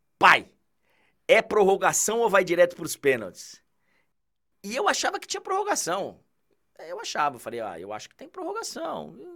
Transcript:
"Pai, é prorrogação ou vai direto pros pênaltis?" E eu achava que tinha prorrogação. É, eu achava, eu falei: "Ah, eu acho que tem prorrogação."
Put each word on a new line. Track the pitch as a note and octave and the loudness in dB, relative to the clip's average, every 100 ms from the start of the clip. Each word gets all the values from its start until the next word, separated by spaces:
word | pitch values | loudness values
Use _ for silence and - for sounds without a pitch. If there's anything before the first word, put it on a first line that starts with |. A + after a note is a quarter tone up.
| _ _ | _ _
"Pai, | F#3 D3+ - _ _ _ _ _ _ _ - | 6 6 2 _ _ _ _ _ _ _ 4
é | G3+ | 4
prorrogação | A3 G#3 F#3+ G3 F#3 - - A3+ | 4 4 4 4 2 0 -2 0
ou | A#3 | 4
vai | G3 | 4
direto | F#3 E3+ F3 - | 4 4 4 2
pros | D#3+ - | -10 -2
pênaltis?" | C#3 B2+ G2 - - - _ _ _ _ _ _ _ _ _ _ | 0 0 -2 -14 -20 -20 _ _ _ _ _ _ _ _ _ _
E | G3+ A#3+ | -10 -4
eu | G4 | -2
achava | C#4 - G4 | 0 -2 -4
que | - | -8
tinha | F#4+ | -10
prorrogação. | G#4 F#4+ G4+ D#4+ - F#3 D3+ F#2 _ _ _ _ _ _ | -4 -4 -2 -4 -2 -4 -6 -10 _ _ _ _ _ _
É, | E3 | -14
eu | F3+ | -12
achava, | - - D3 B2 | -10 -2 -2 -2
eu | |
falei: | A2+ A#2 | -10 -8
"Ah, | G#2+ E2+ | -8 -10
eu | F#2+ | -12
acho | G#2+ - | -12 -14
que | _ | _
tem | D#4 | -20
prorrogação." | - E4 G#4 G#4+ - D#4+ - - G#3 F4 | -12 -10 -10 -10 -10 -10 -10 -12 -16 -20